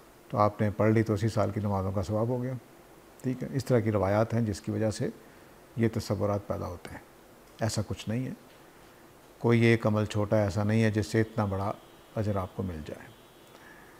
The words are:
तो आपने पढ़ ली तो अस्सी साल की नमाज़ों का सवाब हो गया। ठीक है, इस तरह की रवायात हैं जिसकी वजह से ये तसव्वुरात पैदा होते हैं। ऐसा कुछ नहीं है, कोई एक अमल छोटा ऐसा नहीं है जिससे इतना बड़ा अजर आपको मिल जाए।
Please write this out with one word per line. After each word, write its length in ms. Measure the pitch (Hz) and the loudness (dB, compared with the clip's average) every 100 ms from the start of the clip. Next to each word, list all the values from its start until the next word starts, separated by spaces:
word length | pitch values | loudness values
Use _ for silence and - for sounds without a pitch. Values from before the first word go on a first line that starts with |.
| - - - | -20 -20 -4
तो 80 | 120 | 2
आपने 300 | 104 - 107 | 2 2 0
पढ़ 220 | 98 110 | 2 4
ली 100 | 110 | 4
तो 100 | 110 | 2
अस्सी 160 | 101 110 | 0 0
साल 220 | 104 101 | 0 0
की 100 | 104 | -2
नमाज़ों 300 | 104 98 95 | -2 -2 -2
का 100 | 98 | -4
सवाब 280 | 95 107 117 | -2 -2 -2
हो 60 | 127 | -2
गया। 180 | 123 123 - - - - - - | -6 -8 -12 -20 -20 -20 -20 -10
ठीक 200 | 131 127 | -6 -6
है, 60 | 139 | -4
इस 140 | 143 - | -4 2
तरह 140 | 123 | 2
की 80 | 110 | 2
रवायात 420 | 104 95 104 113 | 2 2 2 2
हैं 100 | 113 110 | 0 0
जिसकी 260 | 98 - | -2 -4
वजह 200 | 104 110 | -2 -2
से 200 | 104 147 - - - - - - - | -2 -6 -8 -18 -20 -20 -20 -10 -2
ये 100 | 113 | 0
तसव्वुरात 520 | - - 101 101 101 - | 0 -4 -2 0 -2 -4
पैदा 160 | 95 92 | -8 -8
होते 240 | 87 - | -10 -14
हैं। 120 | - - - - - - - | -16 -18 -20 -20 -20 -20 -6
ऐसा 180 | 110 - | -4 -2
कुछ 240 | 101 101 - | -4 -6 -6
नहीं 160 | 117 131 | -4 -6
है, 100 | 214 - - - - - - - - - - | -10 -16 -20 -20 -20 -20 -20 -20 -20 -20 -2
कोई 240 | 117 117 117 | 2 6 6
एक 200 | 117 107 | 6 4
अमल 180 | 107 104 | 0 0
छोटा 300 | 107 101 107 | -2 0 2
ऐसा 240 | 101 107 | 2 0
नहीं 180 | 104 113 | 2 2
है 80 | 110 | 2
जिससे 280 | 104 101 113 | 2 0 0
इतना 240 | 110 - 101 | 0 0 -2
बड़ा 280 | 95 98 - - - - - | -2 -4 -8 -14 -20 -10 -6
अजर 200 | 104 98 | -4 -4
आपको 260 | 95 - | -4 -6
मिल 180 | 95 78 | -8 -8
जाए। 240 | 76 - - - - - - - - - - | -10 -14 -16 -20 -20 -20 -20 -20 -20 -20 -20